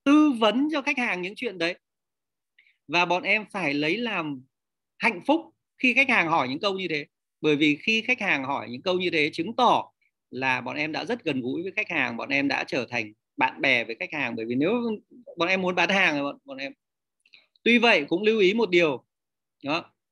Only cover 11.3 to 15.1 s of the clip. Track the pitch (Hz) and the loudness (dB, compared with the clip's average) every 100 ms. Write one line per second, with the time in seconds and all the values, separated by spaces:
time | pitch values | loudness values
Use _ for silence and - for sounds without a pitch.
11.3 | 131 120 147 185 214 202 165 120 117 117 | -4 -4 -6 -6 -6 -4 -2 -2 -4 -2
12.3 | 139 139 135 - 147 113 120 107 - _ | 0 0 -2 -4 -4 -4 -6 -8 -14 _
13.3 | - 131 - 135 120 110 113 - 151 127 | -2 0 2 2 2 0 -8 -8 -6 -6
14.3 | 117 113 123 165 247 233 214 _ | -6 -4 0 0 0 -4 -8 _